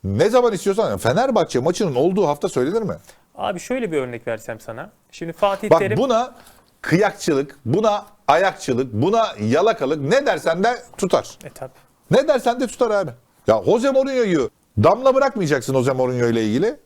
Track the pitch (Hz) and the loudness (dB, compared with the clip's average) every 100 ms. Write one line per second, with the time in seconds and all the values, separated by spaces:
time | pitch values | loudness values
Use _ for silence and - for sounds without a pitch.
0 | 95 101 185 247 240 196 - 196 190 98 | -2 0 4 4 2 0 -2 0 0 0
1 | 113 151 269 226 160 131 135 180 196 123 | 0 2 2 0 0 0 -2 0 -2 2
2 | 160 190 170 147 190 - 131 214 202 80 | 0 2 0 0 -4 -2 -2 -2 -4 -8
3 | - - _ - - 185 - 254 226 156 | -14 -20 _ -10 -8 -8 -6 -6 -4 -4
4 | 127 117 - 113 - 113 - 113 185 _ | -4 -8 -8 -8 -8 -12 -12 -14 -14 _
5 | _ - 165 165 202 196 214 220 196 214 | _ -14 -12 -2 0 0 2 2 2 0
6 | 262 226 190 - - - _ _ - 160 | 0 0 -2 -10 -20 -20 _ _ -2 0
7 | 202 - - 139 143 - 107 151 220 208 | 0 -2 -2 -2 -2 -8 -4 0 0 -2
8 | - _ - 151 190 - - 120 131 107 | -8 _ 0 2 2 -2 -4 -2 -2 -2
9 | 151 226 214 123 107 135 208 220 135 156 | 0 0 -2 -2 0 2 2 0 -2 -4
10 | 139 247 285 180 180 165 214 247 - - | 0 0 0 -2 -2 0 0 -2 -10 -6
11 | 190 147 - - 143 - 131 _ _ _ | 0 0 -2 -16 -20 -16 -18 _ _ _
12 | _ 233 302 269 254 247 247 - 240 208 | _ 2 4 2 0 -2 -4 -2 -2 0
13 | 170 120 _ _ - 110 95 220 269 269 | -4 -10 _ _ 2 2 4 2 2 0
14 | 269 262 220 165 113 _ _ - 127 208 | 0 0 0 2 0 _ _ 2 4 4
15 | 269 262 277 - 165 143 117 135 127 131 | 4 4 2 0 0 0 0 0 2 0
16 | 127 127 120 113 107 117 202 294 | 0 0 0 2 0 0 -2 -4